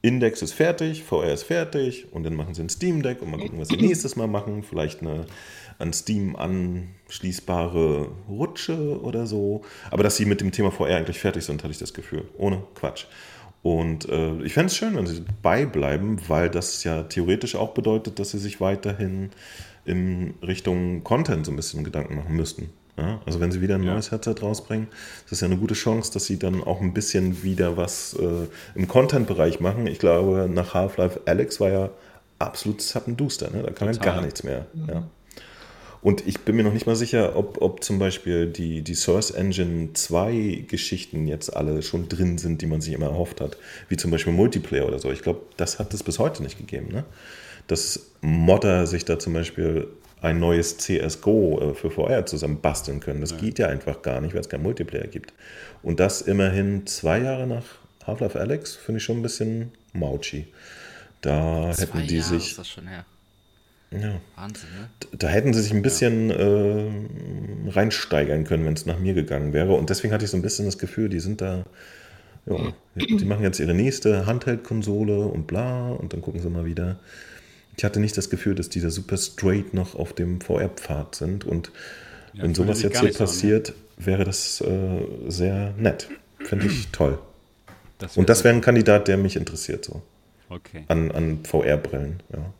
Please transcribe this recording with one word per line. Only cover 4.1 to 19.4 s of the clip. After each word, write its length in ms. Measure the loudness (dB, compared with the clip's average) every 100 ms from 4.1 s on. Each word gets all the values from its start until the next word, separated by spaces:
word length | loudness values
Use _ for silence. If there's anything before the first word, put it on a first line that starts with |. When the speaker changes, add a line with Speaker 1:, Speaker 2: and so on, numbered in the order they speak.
| -4
Speaker 1:
Mal 100 | -2
machen. 360 | -2 -4 -8
Vielleicht 380 | -6 -4 -4 -4
eine 240 | -6 -6 -8 -14 -20 -20 -20 -8
an 140 | -4
Steam 420 | -4 -2 -2 -2 -4
anschließbare 1700 | -2 -2 -2 -4 -8 -14 _ -8 -6 -6 -2 0 0 2 2 2 -2 -8 -10
Rutsche 720 | -6 -6 -4 -6 -2 -2 -4
oder 260 | -4 -4 -2
so. 360 | -2 0 -2 -6 -18 -4
Aber 120 | 2
dass 140 | 4 4
sie 80 | 2
mit 140 | 2
dem 120 | 0
Thema 180 | 2 0
V 160 | 2 2
R 100 | 2
eigentlich 220 | 0 -2
fertig 260 | -2 -2
sind, 180 | -4 -6
hatte 100 | -6
ich 60 | -8
das 160 | -12
Gefühl. 300 | -12 -8 -8 -8 -2
Ohne 260 | 0 0 -6
Quatsch. 320 | -6 -6 -6 -16 -20 -20 -20 -20 -4
Und, 440 | 0 2 2 -2 -2
äh, 320 | 0 0 -2
ich 100 | -2
fänd's 240 | 2 2 0
schön, 180 | -2
wenn 120 | -2 -2
sie 180 | -4 -6 0
beibleiben, 760 | 2 4 2 0 0 0 0 -4 0
weil 220 | 2 2
das 340 | 0 -4 -4
ja 200 | -4 -4
theoretisch 520 | -4 -2 0 0 0 -4
auch 160 | -2
bedeutet, 460 | 0 2 0 -2 -6
dass 120 | -6
sie 60 | -4
sich 220 | -6 -2
weiterhin 680 | 0 0 -2 -4 -4 -4 -6 -10